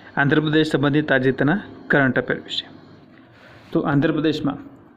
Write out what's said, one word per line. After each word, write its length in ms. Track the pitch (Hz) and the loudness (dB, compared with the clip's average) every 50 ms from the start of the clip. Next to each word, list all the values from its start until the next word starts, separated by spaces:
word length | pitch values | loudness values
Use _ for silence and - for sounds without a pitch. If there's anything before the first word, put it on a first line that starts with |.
| - - - | -20 -6 -2
આંધ્રપ્રદેશ 520 | 143 143 139 156 151 151 156 151 156 156 151 | 0 0 2 2 2 2 2 2 2 2 2
સંબંધિત 360 | - 143 139 143 139 151 147 | 0 0 0 2 2 0 2
તાજેતરના 520 | 151 139 131 127 135 127 - 135 143 170 208 - - - - - | 2 2 2 2 0 0 2 2 0 0 0 -4 -10 -16 -12 -4
કરંટ 300 | - - 147 135 127 123 | 0 2 2 2 2 2
અફેર 200 | 131 123 - - | 0 -2 -4 -4
વિશે. 280 | - - - - - - - - - - - - - - - - - - - - - - - - - - - | -6 -8 -10 -10 -10 -10 -12 -16 -20 -20 -20 -20 -20 -20 -20 -20 -20 -20 -20 -20 -20 -20 -20 -20 -20 -10 -6
તો 80 | - 165 | -4 -2
આંધ્રપ્રદેશમાં 800 | - 160 143 143 139 160 156 151 151 156 147 - - 139 - - - - - - - - - | 0 0 2 2 2 2 0 0 0 -2 -2 -2 -4 -4 -6 -6 -10 -18 -20 -20 -20 -20 -10